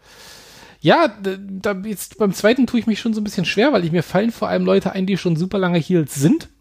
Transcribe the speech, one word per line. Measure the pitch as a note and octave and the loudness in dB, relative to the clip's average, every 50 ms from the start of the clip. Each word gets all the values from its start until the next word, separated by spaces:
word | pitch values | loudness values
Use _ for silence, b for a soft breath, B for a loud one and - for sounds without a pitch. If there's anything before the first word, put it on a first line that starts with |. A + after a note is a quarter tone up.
| B B B B B B B B B B B B B B B B | B B B B B B B B B B B B B B B B
Ja, | - D3+ G#3 D4+ E4+ D4 | 2 4 4 4 4 2
d-, | G#3+ G#3+ G3 G3 F#3+ G3 | 0 -4 -8 -8 -8 -8
da | G3+ G3 G3 F#3+ F#3 G#3+ G3+ F#3+ F#3+ | -10 -14 -14 -6 -4 -4 -4 -4 -6
jetzt | A3 G#3+ - - - - - | -8 -10 -10 -10 -16 -4 0
beim | A3 G3+ F3 | 0 0 0
zweiten | - - G#3 A#3+ C4 C4 A3+ | 2 2 2 4 4 2 2
tue | - A#3+ | 0 -2
ich | G#3 | 0
mich | - G#3+ - | 0 -2 -2
schon | - A#3 A3 | -2 -4 -2
so | A3 | -2
ein | G#3+ | -4
bisschen | G#3 - - F3 | -4 -4 -4 -4
schwer, | - - - A3 D4 C#4+ | -2 0 2 2 2 2
weil | G#3+ F3 | 2 0
ich, | E3 | 0
mir | D#3 F3 D#3 | 0 -2 -2
fallen | - - F3+ G#3 A#3 | 0 0 0 0 0
vor | A3+ - - F#3+ | -2 -4 -4 -2
allem | F3+ F#3 F#3 | -2 0 2
Leute | F#3 F#3+ G3 F#3+ F#3+ - | 2 2 2 2 0 -4
ein, | G3 F#3+ | -4 -2
die | F#3+ G3+ F3 | -2 -2 -2
schon | - F#3 E3+ | 0 -2 0
super | D3+ E3+ F#3 - G3+ | 0 -2 -2 -2 -2
lange | F#3 F3+ F3 F3 | 0 2 0 0
Heels | D3+ - F3+ E3+ D#3 C#3 - | 0 2 2 0 0 0 -2
sind. | C#3+ C3+ D#3 B3 E4+ - - _ _ | 0 2 4 4 2 0 -8 _ _